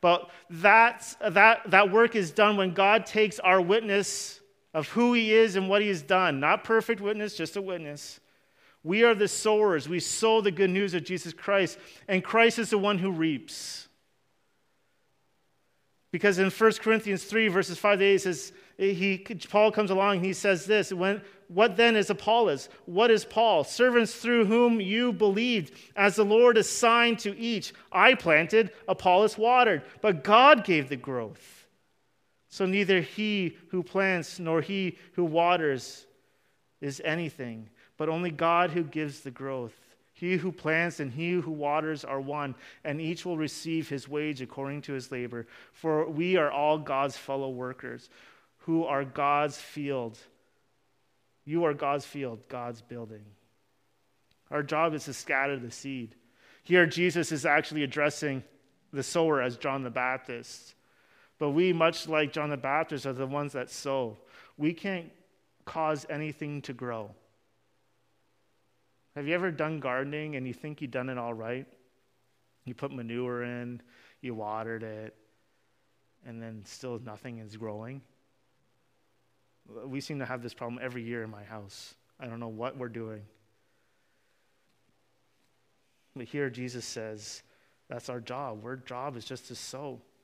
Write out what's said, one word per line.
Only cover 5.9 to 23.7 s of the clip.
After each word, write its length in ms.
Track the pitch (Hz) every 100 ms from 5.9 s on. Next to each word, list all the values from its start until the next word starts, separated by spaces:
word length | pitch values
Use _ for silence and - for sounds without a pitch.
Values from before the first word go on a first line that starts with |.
has 120 | 185
done. 380 | 147 185 185 139
Not 240 | 147 202
perfect 360 | - 226 220 226
witness, 380 | 202 214 208 -
just 200 | 160 202
a 40 |
witness. 580 | 196 180 151 147 - - _ _ _ _ _ _
We 200 | 156 202
are 100 | 233
the 140 | 220 202
sowers. 600 | - 214 214 214 165 135
We 120 | 175
sow 420 | - - 220 220
the 80 | 202
good 220 | 165 190
news 240 | 185 202 175
of 80 |
Jesus 280 | 143 180 175
Christ, 460 | 156 - 196 180 - - - -
and 160 | 190
Christ 340 | 180 220 233 226
is 140 | 220
the 80 | 214
one 180 | 196 202
who 140 | 190
reaps. 760 | 170 160 139 - - - - - _ _ _ _ _ _ _ _ _ _ _ _ _ _ _ _ _ _ _ _ _ _
Because 280 | 180 202 180
in 100 | 190
First 320 | - 220 214
Corinthians 420 | 220 220 214 190
three, 260 | - 214 220
verses 280 | 180 185 170
five 220 | 208 208
to 60 | 196
eight, 100 | 196
it 60 |
says, 300 | 185 156 - - - -
he, 420 | 196 185 196 190 190 190 -
Paul 220 | 208 214
comes 200 | 208 208
along 260 | 190 196 196
and 80 | 185
he 80 |
says 320 | 180 202 185 180
this, 260 | 214 190
"When, 300 | 185 185 208 - - _
what 300 | 170 226 180
then 180 | 233 226
is 140 | 196
Apollos? 580 | 202 - 226 220 139 - - -
What 240 | 175 233
is 140 | 220
Paul? 400 | - - 226 180
Servants 520 | 139